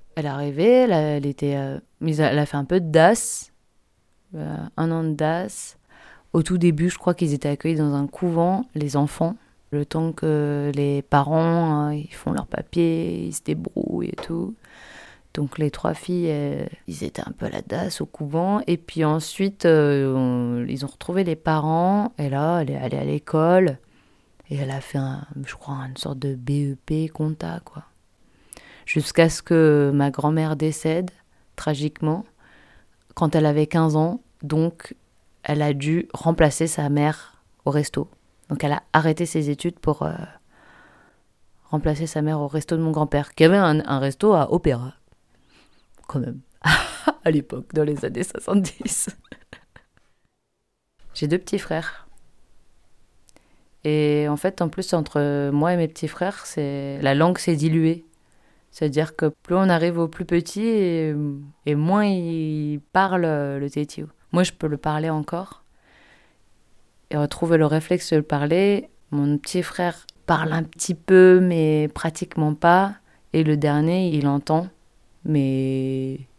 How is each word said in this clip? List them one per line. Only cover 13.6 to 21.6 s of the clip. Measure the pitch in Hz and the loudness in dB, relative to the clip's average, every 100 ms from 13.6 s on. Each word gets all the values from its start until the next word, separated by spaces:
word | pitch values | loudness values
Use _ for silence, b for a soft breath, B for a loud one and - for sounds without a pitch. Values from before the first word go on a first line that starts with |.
| 170 - - 175 175 | -6 -6 -4 -4 -6
et | - | -8
tout. | - 165 190 226 B B B B B B _ | -8 -6 -6 -10 B B B B B B _
Donc | - 143 - | -6 -6 -2
les | 151 | -4
trois | - - | -2 -4
filles, | 156 - 180 165 | -4 -4 -2 -2
euh, | 147 143 143 - - - | -2 -4 -4 -8 -10 -14
ils | 151 | -10
étaient | - - - | -8 -8 -12
un | |
peu | - - | -10 -8
à | |
la | 50 | -8
das | - 156 180 - | -6 -6 -4 -6
au | 147 | -10
couvent. | - 143 160 185 208 - | -10 -6 -2 0 0 0
Et | 170 | -4
puis | - - | -4 -2
ensuite, | 156 160 160 - 196 196 | 0 0 -4 -4 -4 2
euh, | 170 156 147 139 135 | 4 6 4 2 2
on, | 131 127 123 120 120 120 | 0 0 0 -2 -4 -4
ils | 131 | -6
ont | 139 | -8
retrouvé | - - 185 | -10 -4 -2
les | 175 | -2
parents. | 160 165 156 | -2 -2 0